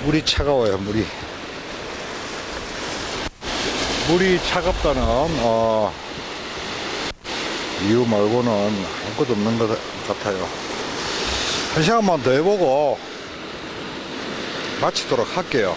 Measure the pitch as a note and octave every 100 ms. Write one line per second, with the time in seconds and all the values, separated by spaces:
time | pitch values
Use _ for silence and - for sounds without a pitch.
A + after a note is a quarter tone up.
0 | C#3+ D#3 - - C#3+ C#3 A2+ G2 G2 G#2+
1 | G2 - - - - - - - - -
2 | - - - - - - - - - F#2+
3 | A2 - A2+ - - - - - - -
4 | - F3 F#3+ F3+ - F3+ E3+ F3+ E3 C3
5 | A#2 A#2 D#3 D#3+ A#2 A2+ A2+ A2 G#2 D2+
6 | - - - - - - - - - -
7 | - - - - - - - - F#2+ A#2
8 | A#2+ G#2+ G#2 A#2+ A#2+ G#2+ G2+ G#2 F#2 -
9 | - G#2 C#3+ A2 G#2 A2+ A2+ A2 - -
10 | - G2+ G#2+ F#2+ F2 - - - - -
11 | - - - - - - - D#3 D#3+ A#3
12 | G3+ E3 B2+ C3 E3+ G#3 E3+ C3+ D3 A#2
13 | - - - - - - - - - -
14 | - - - - - - - - D#3 -
15 | - B2+ G#2+ - F3+ C#3 G2